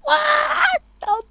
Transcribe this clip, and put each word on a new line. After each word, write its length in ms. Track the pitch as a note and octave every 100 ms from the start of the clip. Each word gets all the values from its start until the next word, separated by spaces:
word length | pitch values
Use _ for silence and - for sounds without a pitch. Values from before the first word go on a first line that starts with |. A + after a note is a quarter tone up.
What 760 | - D4+ D5+ D5+ D5+ D#5+ F5+ F#5 - _
the 240 | G4+ G#4+ -